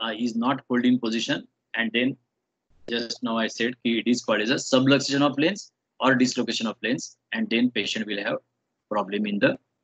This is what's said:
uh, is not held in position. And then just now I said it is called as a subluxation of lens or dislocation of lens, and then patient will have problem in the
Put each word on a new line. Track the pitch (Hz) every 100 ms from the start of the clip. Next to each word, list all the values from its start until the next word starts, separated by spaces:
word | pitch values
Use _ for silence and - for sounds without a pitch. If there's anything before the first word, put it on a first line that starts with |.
uh, | 113 110
is | 120 113
not | 120 135 -
held | 123
in | 123 123
position. | 113 113 117 151 - _ _
And | 113 113
then | 117 127 139 _ _ _ _ _ _ -
just | 120 117 -
now | 120 113
I | 107
said | - 117 127
it | 117 117 117
is | 120
called | - 104
as | 107
a |
subluxation | 156 - 127 135 139 135 139
of | 143 139
lens | 160 202 - _ _ -
or | 127
dislocation | 127 123 - 113 113 113
of | -
lens, | 110 127 - - _
and | 113 107
then | 117 123
patient | 113 98 110 104
will | 101
have | 104 151 - _ _ _ -
problem | 104 185 104 104
in | 101
the | 131 262 _ _